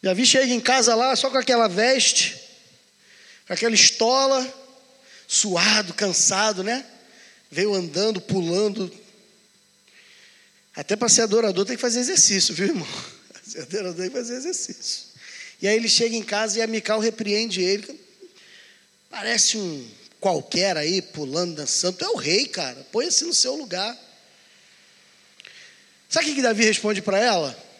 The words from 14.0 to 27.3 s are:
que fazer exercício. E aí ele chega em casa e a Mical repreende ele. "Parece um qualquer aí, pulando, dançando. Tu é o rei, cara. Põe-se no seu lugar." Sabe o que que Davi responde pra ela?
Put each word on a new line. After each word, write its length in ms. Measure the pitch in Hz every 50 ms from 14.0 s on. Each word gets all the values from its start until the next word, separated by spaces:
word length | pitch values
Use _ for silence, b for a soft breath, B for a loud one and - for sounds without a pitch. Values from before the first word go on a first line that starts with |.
| 185 185
que 60 | 262
fazer 180 | 262 240 233 240
exercício. 680 | 254 269 339 370 - - - - - - - - - - - - B B B B B B B B B
E 80 | - 196
aí 80 | 214
ele 120 | 220 233 220
chega 280 | 214 - 233 233 226
em 60 | 233 202
casa 360 | - 202 202 220 220 220 226
e 40 | 226
a 40 |
Mical 320 | 226 226 220 - - 214 220
repreende 640 | 214 226 220 226 220 202 202 208 226 233 185 185 180
ele. 380 | 180 196 202 208 - 277 - - _ _ _ - - _ B B B B B B B B B B B B _ _ _
"Parece 460 | - 233 202 220 233 220 - - -
um 320 | 220 202 180 160 143 123 113 107 - - - _ _
qualquer 580 | - 196 175 151 135 - - 170 185 196 180
aí, 260 | 156 147 156 185 190 175
pulando, 540 | - - - 151 131 135 165 180 175 165
dançando. 420 | 151 147 135 - - - 180 180 -
Tu 60 | -
é 40 | -
o 80 | 466
rei, 300 | - - 147 165 202 277
cara. 400 | 254 - - 165 131 123 131 139 -
Põe-se 340 | - 214 269 349 - - 302
no 100 | 339 339
seu 200 | - - 247 262
lugar." 420 | 311 294 226 175 180 196 220 247 - - - - _ _ _ b b b b b b b b b b b b b b b b b b b _ _ B B B B B B B B B B B B B B B
Sabe 160 | - 320 330
o 40 | 294
que 40 | 294
que 60 | 269 254
Davi 220 | 240 226 208 226
responde 380 | 214 214 - - 214 214 190 -
pra 160 | 208 190 196
ela? 380 | 226 247